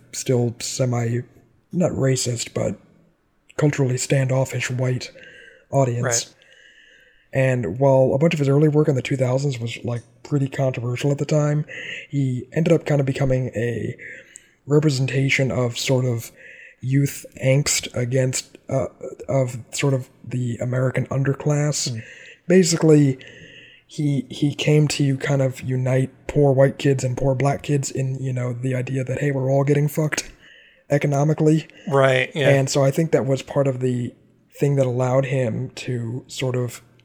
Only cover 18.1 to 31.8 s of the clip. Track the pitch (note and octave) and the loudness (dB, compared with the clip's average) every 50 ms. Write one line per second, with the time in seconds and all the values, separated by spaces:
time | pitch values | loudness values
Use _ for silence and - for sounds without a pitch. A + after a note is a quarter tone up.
18.1 | C3 C3 B2+ B2+ B2+ - - - - - _ - C3+ C3+ - - - _ - - | 0 0 0 0 -2 -4 -8 -10 -18 -20 _ -4 -4 -2 -2 -4 -8 _ -16 -16
19.1 | - - - - C3+ C3+ C3 B2 B2+ A2+ - - - - - C#3+ C3+ B2+ B2+ - | -14 -14 -8 -2 -2 0 0 -2 -4 -10 -14 -12 -6 -2 0 0 0 0 -4 -8
20.1 | _ _ - B2 B2 B2 B2 A#2+ A#2+ - B2 B2 B2 B2+ C3 B2+ - C#3+ C#3 - | _ _ -14 -8 -6 -4 -4 -4 -4 -4 -4 -4 -2 0 0 0 0 -2 -4 -2
21.1 | - C3+ C3+ C#3 C#3 - - D3+ D3 D3 D3 D3+ D3 - - C3+ A#2 A2+ - - | -2 -2 0 -2 -2 -2 -2 -2 0 0 0 -2 -2 -4 -6 -6 -6 -8 -10 -14
22.1 | - - - - - _ _ - F3+ F#3+ F3+ D#3 E3 D#3+ E3 D#3 D3+ D3+ C#3+ C3+ | -18 -20 -20 -20 -20 _ _ 4 4 4 4 4 2 2 6 6 8 8 6 4
23.1 | C3 - - - - - - - - - - - - _ _ _ - - D3+ C#3+ | 2 -2 -8 -16 -20 -20 -20 -20 -20 -20 -20 -20 -20 _ _ _ -6 -4 -2 0
24.1 | C#3 C3 - - - - D3 D3 C3+ - - D3+ D3+ D3+ D3+ C#3 - - C#3+ C#3 | 0 -2 -4 -6 -4 -2 -2 -2 0 0 0 2 4 4 4 2 2 0 0 0
25.1 | C3+ C3 - D3 C#3+ C#3 C3+ C3 B2+ - - B2+ B2+ B2+ B2+ B2+ C3 C3 C3 C3 | 0 0 -2 -2 0 0 0 -2 -2 -6 -6 -4 -4 -2 0 0 0 0 0 -2
26.1 | - - - - - D3 C#3+ C#3 C3 C3+ C3+ C3+ - - - C#3+ C#3 B2+ C3 B2+ | -6 -12 -14 -4 0 2 4 4 6 6 4 4 2 2 2 2 2 2 0 -4
27.1 | B2 - C3+ C#3 C3 B2+ C3+ C#3 C#3 - - - C#3+ C#3+ C3+ - - - C3+ C3 | -2 0 0 0 0 2 0 0 0 -2 -2 -2 -2 -2 -2 -2 -4 -4 -4 -4
28.1 | C3 C3 C3 C3 B2+ B2 B2 B2 A#2+ A#2+ B2+ C3 B2+ B2+ B2 C3 C3 C#3 C3 B2+ | -4 -4 -4 -4 -4 -4 -4 -6 -6 -4 -4 -2 -2 -2 -4 -4 -4 -4 -4 -4
29.1 | C3 - D3 D3 C3+ C3+ B2+ C3 C#3 C#3 C#3 C#3+ C#3+ C#3+ D3 D3 - E3 D#3 D3 | -4 -2 -2 -2 -2 0 0 2 2 2 2 4 2 2 2 0 0 -2 -2 -2
30.1 | - - - - - - - - - - - _ _ _ _ _ C#3+ C#3+ - D3 | -2 -4 -8 -10 -16 -20 -20 -20 -20 -20 -20 _ _ _ _ _ 0 0 2 0
31.1 | C#3 C#3 D3 D#3 D3+ - D#3+ D#3 D#3 D#3 - - - - | 0 2 2 2 2 4 4 4 4 4 0 -4 -14 -14